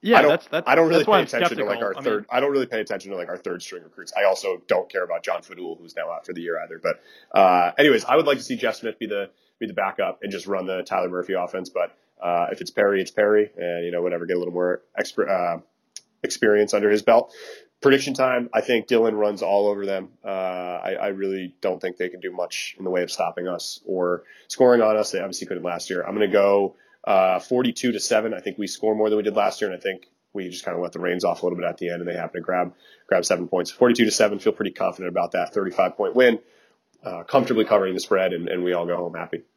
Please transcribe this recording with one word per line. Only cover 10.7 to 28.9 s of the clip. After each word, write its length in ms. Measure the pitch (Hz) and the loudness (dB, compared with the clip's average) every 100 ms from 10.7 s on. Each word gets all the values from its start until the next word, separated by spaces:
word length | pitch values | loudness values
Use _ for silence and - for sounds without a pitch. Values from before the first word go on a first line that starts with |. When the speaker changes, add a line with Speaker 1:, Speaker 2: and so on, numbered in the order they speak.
| 92 | -6
Speaker 2:
Tyler 260 | 90 95 90 | -4 -2 -2
Murphy 240 | 90 90 | -4 -4
offense. 380 | 92 87 92 90 | -4 -4 -6 -8
But, 260 | 92 87 _ _ _ | -4 -6 _ _ _
uh, 260 | 87 87 87 | -2 0 -2
if 80 | 101 | -4
it's 100 | 87 | -6
Perry, 300 | - 101 98 | 0 2 2
it's 100 | 90 | -2
Perry, 400 | - 104 107 107 - | 0 4 4 2 -4
and, 280 | 87 85 | -6 -4
you 60 | 87 | -4
know, 120 | 87 | -2
whatever, 240 | 90 87 87 | -2 -4 -2
get 100 | 90 | -4
a 20 | |
little 160 | 87 | -2
more 280 | 87 90 90 _ - | -2 -2 -2 _ -8
exper-, 280 | 101 - 101 | -6 -2 0
uh, 320 | 95 87 82 _ _ _ - _ _ | 0 0 -4 _ _ _ -20 _ _
experience 500 | - - 110 104 104 | -8 0 4 4 4
under 180 | 104 104 | 2 2
his 120 | 104 | 2
belt. 320 | 101 85 - - - - _ _ | 4 4 2 -14 -20 -20 _ _
Prediction 340 | 139 135 139 | 4 4 2
time. 340 | 131 131 123 120 | -2 0 0 0
I 80 | 113 | -2
think 260 | 107 120 110 | 2 0 2
Dylan 260 | 117 113 | 2 4
runs 280 | 107 104 101 | 2 0 0
all 240 | - 101 104 | 0 2 2
over 200 | 101 98 | 0 -4
them. 240 | 95 95 _ | -4 -6 _
Uh, 40 | - | -8
I, 680 | 95 92 90 90 87 - 95 | -4 -4 -4 -6 -6 -4 -4
I 60 | 104 | -4
really 460 | 95 98 95 92 _ | -4 -4 -4 -8 _
don't 180 | 98 92 | -4 -4
think 160 | 95 87 | -6 -6
they 140 | 92 | -6
can 100 | 90 | -6
do 100 | 92 | -10
much 460 | 90 87 - - - | -6 -6 -6 -12 -8
in 60 | |
the 60 | 95 | -2
way 120 | 92 | -2
of 80 | 87 | -2
stopping 380 | - 85 87 90 | -2 -4 -4 -8
us 320 | 87 - - - | -8 -10 -14 -6
or 380 | 95 90 90 - - _ | -2 0 -2 -6 -20 _
scoring 340 | - 127 120 | 4 6 8
on 140 | 110 107 | 6 2
us. 140 | 104 | 0
They 100 | 95 | -4
obviously 260 | 95 90 - | -6 -8 -8
couldn't 160 | 87 | -6
last 260 | 87 85 - | -6 -6 -6
year. 120 | 90 | -6
I'm 120 | - | -4
gonna 140 | 104 101 | 0 4
go, 480 | 101 101 101 98 - _ _ | 6 6 4 2 -4 _ _
uh, 340 | - 98 92 90 | 2 4 6 2
forty-two 540 | - 123 127 - 127 | 0 0 0 0 -2
to 80 | 107 | -2
seven. 340 | - 110 110 | 0 0 0
I 60 | 95 | -6
think 180 | 101 92 | -8 -6
we 80 | 101 | -8
score 280 | - 110 | -2 -2